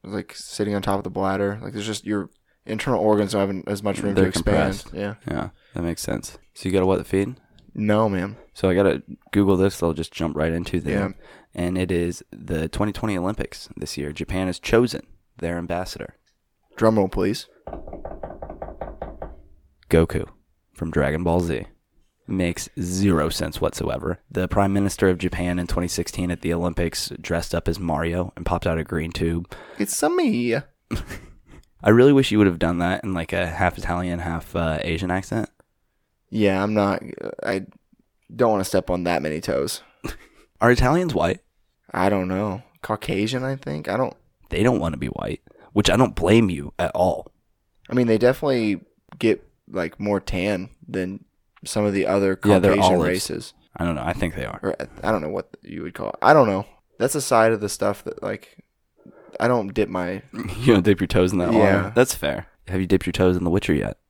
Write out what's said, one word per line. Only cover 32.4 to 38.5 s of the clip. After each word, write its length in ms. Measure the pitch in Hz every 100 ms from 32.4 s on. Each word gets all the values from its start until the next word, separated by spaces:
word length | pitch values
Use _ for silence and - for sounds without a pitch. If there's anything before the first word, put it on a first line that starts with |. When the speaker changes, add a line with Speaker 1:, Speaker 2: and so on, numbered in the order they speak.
| 101
Speaker 2:
have 140 | 82
done 180 | 85 87
that 240 | 87 95
in, 100 | -
like, 200 | 90 80
a 120 | 90
half 320 | 87 80 90 -
Italian, 440 | 87 87 90 87
half, 340 | 85 82 -
uh, 240 | 87 82 78
Asian 280 | 85 82 90
accent. 400 | 92 - 113 107 _ _ _ _ _ _ _ _
Speaker 1:
Yeah, 280 | 107 101 95
I'm 100 | 104
not, 300 | 107 101 92 - - - -
I 220 | - 95 - _ _ _ _ _ _
don't 180 | 113 117